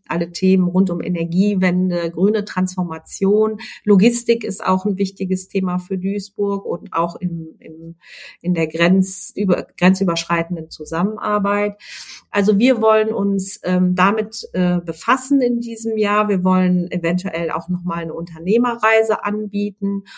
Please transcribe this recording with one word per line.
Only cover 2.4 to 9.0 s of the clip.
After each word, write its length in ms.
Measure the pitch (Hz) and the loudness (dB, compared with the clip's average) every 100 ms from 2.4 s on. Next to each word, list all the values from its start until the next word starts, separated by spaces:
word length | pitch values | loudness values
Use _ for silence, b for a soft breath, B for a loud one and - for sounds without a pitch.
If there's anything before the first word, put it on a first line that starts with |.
Transformation. 1160 | 208 185 185 - 175 160 - - 190 214 214 214 B B | -2 -2 -2 -2 -6 -6 -10 -2 2 4 2 -2 B B
Logistik 640 | 208 196 226 233 - 233 | 4 6 6 4 2 0
ist 180 | - 190 | -2 -4
auch 220 | - 185 | -2 0
ein 140 | 208 190 | 0 -2
wichtiges 500 | 190 - 185 185 - | -4 -4 -4 -4 -4
Thema 300 | 190 185 180 | -4 -2 -4
für 180 | 180 190 | -4 -4
Duisburg 720 | 190 202 196 - 202 202 - | -4 -4 -6 -4 -4 -4 -4
und 260 | 175 180 | -8 -6
auch 240 | 165 175 - | -4 -4 -4
im, 400 | 175 165 160 - | -6 -6 -10 -16
im, 380 | 160 160 165 165 B B B B | -20 -16 -16 -18 B B B B
in 100 | 175 | -4
der 140 | 170 160 | 0 -2
Grenz-, 640 | 165 175 190 | 2 4 4